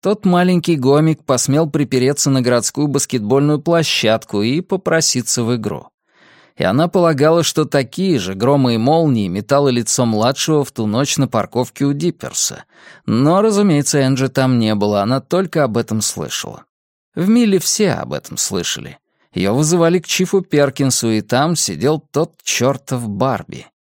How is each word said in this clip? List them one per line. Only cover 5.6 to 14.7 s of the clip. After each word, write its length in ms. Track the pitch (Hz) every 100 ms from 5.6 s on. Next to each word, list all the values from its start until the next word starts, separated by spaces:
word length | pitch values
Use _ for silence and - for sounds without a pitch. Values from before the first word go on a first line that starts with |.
| 104 87 - _ _ _ _ _ _ _
И 80 |
она 240 | - 123 170
полагала, 540 | 180 170 143 151 165
что 240 | 165 - 151
такие 540 | 143 131 - 190 143
же 160 | 90 95
громы 400 | 120 143 127 117
и 20 |
молнии 500 | 120 160 160 117 98
метало 420 | 92 104 139 143
лицо 360 | 120 113 - 120
младшего 580 | 110 117 139 - 151
в 80 | 135
ту 140 | - 107
ночь 320 | 107 143 -
на 100 | 131
парковке 580 | 113 98 120 123 - 139
у 80 |
Дипперса. 720 | 143 170 - - - - - - _ - - -
Но, 360 | 113 139 185
разумеется, 600 | 220 202 202 147 139 147
Энджи 280 | 131 135 131
там 300 | - 131 123
не 160 | 110